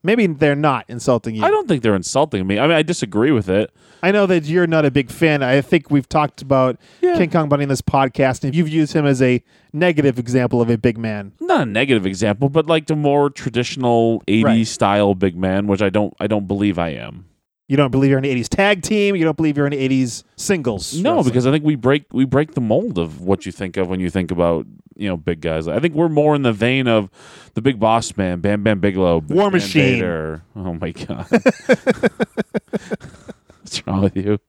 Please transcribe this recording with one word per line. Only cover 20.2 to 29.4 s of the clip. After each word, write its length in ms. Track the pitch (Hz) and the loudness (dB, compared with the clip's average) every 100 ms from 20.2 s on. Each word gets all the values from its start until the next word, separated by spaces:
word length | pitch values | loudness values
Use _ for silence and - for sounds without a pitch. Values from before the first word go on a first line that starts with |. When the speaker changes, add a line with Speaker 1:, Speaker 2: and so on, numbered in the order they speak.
| _ - | _ -12
Speaker 1:
singles 640 | - 190 135 101 - 151 | -4 -2 -2 -4 -6 -2
Speaker 2:
No, 180 | 226 330 | 0 2
Speaker 1:
wrestler? 140 | 127 | 2
Speaker 2:
because 160 | 120 127 | 2 2
I 40 | |
think 120 | 151 | 0
we 120 | 151 147 | 0 0
break, 280 | 120 151 - | 0 0 -2
we 140 | 120 135 | -2 0
break 280 | 131 151 | 0 -2
the 60 | - | -4
mold 380 | 117 123 226 98 | 0 0 0 -4
of 240 | 82 73 | -4 -6
what 240 | 90 98 92 | -2 -2 -2
you 60 | |
think 240 | - 95 90 | -10 -8 -4
of 100 | 90 | -4
when 140 | 92 | -2
you 80 | 90 | -2
think 200 | 92 85 | -4 -4
about, 340 | 87 85 82 50 - _ - | 0 0 0 -6 -18 _ -10
you 100 | 101 | -8
know, 80 | 87 | -6
big 240 | 78 82 | -6 -6
guys. 300 | 82 80 80 | -4 -4 -4
I 100 | 87 | -2
think 140 | 170 | -2
we're 160 | 147 170 | 0 0
more 260 | 151 151 147 | 2 2 2
in 60 | |
the 100 | 127 | 0
vein 360 | 104 117 135 127 | 0 0 0 2
of 200 | 110 98 _ - - - | 0 0 _ -20 -20 -10
the 80 | - | -2
Big 180 | 123 117 | -2 0
Boss 380 | 110 113 - - | 2 2 -2 -4
Man, 240 | 92 87 | -4 -2
Bam 200 | 101 104 | -2 0
Bam 160 | 104 101 | 0 0
Bigelow, 380 | 101 95 92 82 76 | 0 2 2 2 0
Speaker 1:
War 140 | 160 | 0